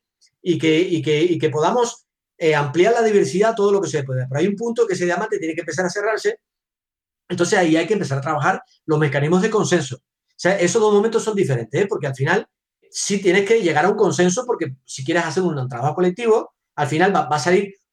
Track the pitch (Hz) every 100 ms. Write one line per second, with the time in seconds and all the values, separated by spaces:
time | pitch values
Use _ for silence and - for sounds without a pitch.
0 | _ _ _ _ 185 160 160 156 185 165
1 | 139 151 175 160 151 131 165 240 233 -
2 | _ _ _ _ 160 151 143 160 190 233
3 | 226 202 175 180 220 220 202 196 165 151
4 | 135 127 127 135 185 202 233 233 233 180
5 | 175 175 214 370 160 160 170 156 180 208
6 | 208 220 208 233 _ _ _ _ _ _
7 | _ _ _ 180 175 208 170 160 170 208
8 | 143 135 147 151 143 - - _ - 151
9 | 151 139 147 180 220 214 - 175 139 -
10 | _ _ _ _ 175 190 175 226 214 208
11 | 226 226 220 202 139 123 113 151 202 -
12 | 139 131 139 190 - _ _ _ _ -
13 | - 196 190 185 196 226 175 147 175 220
14 | 196 143 180 180 247 - 151 131 _ -
15 | 131 170 170 185 180 143 127 120 139 -
16 | 180 180 233 226 330 _ _ - 143 156
17 | 190 185 135 147 160 185 196 - _